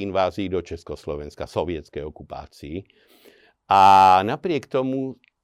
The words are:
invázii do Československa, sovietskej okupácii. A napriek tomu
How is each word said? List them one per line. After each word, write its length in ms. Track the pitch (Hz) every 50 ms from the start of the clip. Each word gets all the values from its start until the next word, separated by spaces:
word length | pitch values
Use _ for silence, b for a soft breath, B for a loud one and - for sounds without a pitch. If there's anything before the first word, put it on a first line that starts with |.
| 98
invázii 400 | 101 90 95 92 90 - 104 98
do 160 | 90 92 90 85
Československa, 800 | - 104 - _ - 76 - - 76 73 73 73 73 _ - 76
sovietskej 640 | - - 107 80 87 85 76 73 _ - 76 73
okupácii. 800 | 78 - - 76 _ 67 69 73 _ _ _ - 71 80 95 - b b b b b b b b b b b b b b b _
A 560 | - 98 98 95 98 98 95 95 95 92 95 98
napriek 480 | 107 139 147 - 185 156 131 - _
tomu 480 | - 131 131 131 131 135 135 135 127 _ _ _ _ _